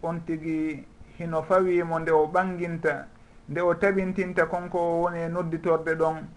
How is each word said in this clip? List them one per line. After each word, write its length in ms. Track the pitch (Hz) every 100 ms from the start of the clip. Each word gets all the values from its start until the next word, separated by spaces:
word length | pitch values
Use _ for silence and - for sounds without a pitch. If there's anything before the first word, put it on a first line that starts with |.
on 180 | 165 170
tigi 600 | 170 160 160 156 156 139 - - - -
hino 240 | 165 160
fawimo 560 | 156 190 185 175 170 165
nde 120 | 160
o 160 | 156 151
ɓanginta, 800 | 180 190 180 175 165 165 143 - - - - -
nde 100 | 147
o 140 | 175
tabintinta 720 | 170 202 190 185 185 180 175 165
konko 320 | 180 180 175
o 220 | 170 170
woni 160 | 175 170
e 100 | 165
nodditorde 680 | 175 165 160 170 160 160
ɗon, 300 | 160 160 156 151